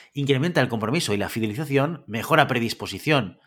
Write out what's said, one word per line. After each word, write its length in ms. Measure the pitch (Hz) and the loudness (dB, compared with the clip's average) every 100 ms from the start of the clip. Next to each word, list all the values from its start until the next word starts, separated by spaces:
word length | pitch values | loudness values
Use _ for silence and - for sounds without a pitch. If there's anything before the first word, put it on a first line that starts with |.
| - | -12
incrementa 480 | 139 135 135 165 165 | -4 0 2 2 2
el 80 | 127 | 0
compromiso 460 | 113 107 156 - | 0 -2 -2 0
y 20 | 104 | -2
la 140 | 95 | -2
fidelización, 760 | - 110 104 151 135 139 165 - | -2 -4 -4 -2 0 0 -4 -8
mejora 400 | 110 107 156 139 | -6 2 4 4
predisposición, 920 | 123 117 - 101 98 - 147 98 - | 2 -2 -4 -8 -4 0 2 0 -8